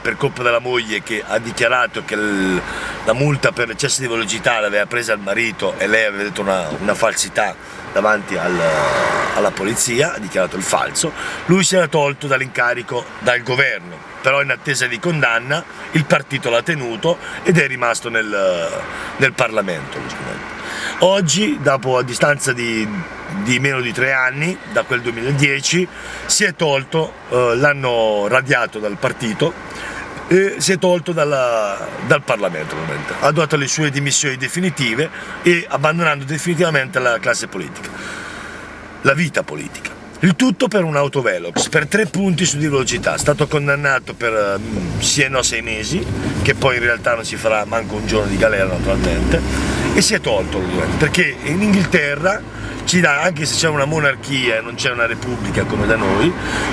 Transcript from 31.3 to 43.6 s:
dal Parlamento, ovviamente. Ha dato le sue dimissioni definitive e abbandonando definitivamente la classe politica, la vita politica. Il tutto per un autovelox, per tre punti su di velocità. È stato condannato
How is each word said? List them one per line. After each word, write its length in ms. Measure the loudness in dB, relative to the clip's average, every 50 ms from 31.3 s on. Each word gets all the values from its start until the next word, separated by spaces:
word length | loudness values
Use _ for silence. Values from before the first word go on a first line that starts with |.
| 2 2 2 2 2 2 0 0 -2 -4 -6 -8 -8 -8 0
dal 160 | 2 2 2 4
Parlamento, 540 | 0 0 0 0 -2 -2 -2 -6 -6 -6
ovviamente. 380 | -6 -6 -4 -4 -6 -6 -6 -6 0
Ha 120 | 2 2 4
dato 240 | 4 2 2 2
le 100 | 0 0
sue 240 | 0 0 0 0 0
dimissioni 460 | 0 0 0 2 0 2 0 0 -2
definitive 760 | -2 -4 -4 -2 0 0 0 0 0 -2 -2 0 0 -2 -2 -2 -10 -12 -12 -10 0 2
e 240 | 4 4 4 2 -2
abbandonando 560 | -4 0 2 2 2 2 2 2 0 0 -2
definitivamente 720 | -6 -6 -4 -2 -2 2 2 2 2 4 2 0 2 0 0
la 200 | 2 2 2 2
classe 280 | 2 0 0 0 -2
politica, 420 | -6 -6 -8 -8 -8 -10 -12 -12 -12 -12 -12 -12 -10 -10 -10 -12 -12 -12 -12 -12 -14 -14 -14 -14 -16 -16 -16 -16 -16 -14 0
la 140 | 2 2 4
vita 280 | 4 2 0 0 -2 -2
politica. 560 | -2 -6 -10 -10 -10 -12 -12 -12 -12 -12 -14 -18 -16 -8 2 4
Il 140 | 4 4
tutto 320 | 6 4 2 4 2 0 2
per 160 | 2 2 2
un 120 | 2 2
autovelox, 720 | 2 2 2 0 0 2 2 0 0 -2 -4 -2 -2 -2 2
per 180 | 2 0 0
tre 180 | 0 0 -2 -2
punti 400 | 0 0 0 2 2 2 2 2
su 140 | 0 0 0
di 100 | 0 2
velocità. 460 | 2 2 0 0 -2 -2 0 -2 -2
È 40 | 0
stato 280 | 2 0 2 2 2 0
condannato 640 | 0 0